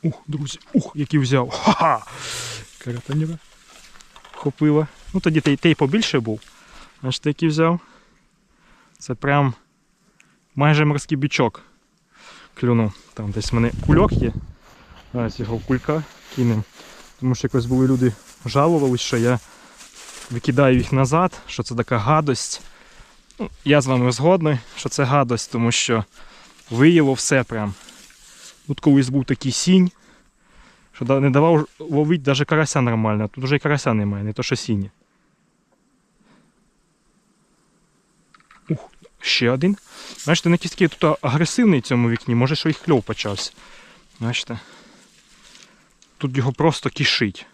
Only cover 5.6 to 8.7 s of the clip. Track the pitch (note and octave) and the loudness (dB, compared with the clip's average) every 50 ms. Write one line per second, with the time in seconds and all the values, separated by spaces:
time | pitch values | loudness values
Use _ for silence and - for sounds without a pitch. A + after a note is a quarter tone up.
5.6 | - E3+ D3 - D#3 C3 D3+ A3 A3 - - C#3 A2+ A2+ G#2+ G#2+ - - - - | 2 2 2 2 0 0 0 0 -2 0 -2 -2 -2 -2 -6 -8 -10 -20 -20 -20
6.6 | - - - - - - _ _ - C3 B2+ - - D3+ C#3+ - E3 D#3+ D3+ D#3 | -20 -20 -20 -20 -20 -20 _ _ -8 -8 -8 -4 -4 -4 -4 0 -2 0 2 2
7.6 | D#3+ E3 F3 E3+ - _ _ _ _ _ _ _ _ _ _ _ _ _ _ _ | 2 2 0 -2 -6 _ _ _ _ _ _ _ _ _ _ _ _ _ _ _
8.6 | _ _ | _ _